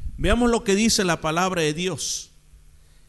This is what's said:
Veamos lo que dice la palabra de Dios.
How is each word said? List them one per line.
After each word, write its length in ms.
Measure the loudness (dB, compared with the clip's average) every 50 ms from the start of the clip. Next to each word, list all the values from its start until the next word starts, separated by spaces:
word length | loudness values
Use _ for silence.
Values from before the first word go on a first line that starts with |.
| -10 -10 -6
Veamos 320 | -2 0 2 2 4 4 4
lo 140 | 2 2 2
que 120 | 2 2
dice 300 | 2 4 2 2 2 0
la 160 | 0 -2 -2
palabra 400 | -2 -2 0 0 0 0 0 0
de 120 | 0 0 -2
Dios. 580 | -2 -4 -6 -6 -6 -6 -8 -8 -8 -10 -14 -20 -20 -20 -20 -20 -20 -20 -20 -20 -20 -20 -20 -20 -20 -20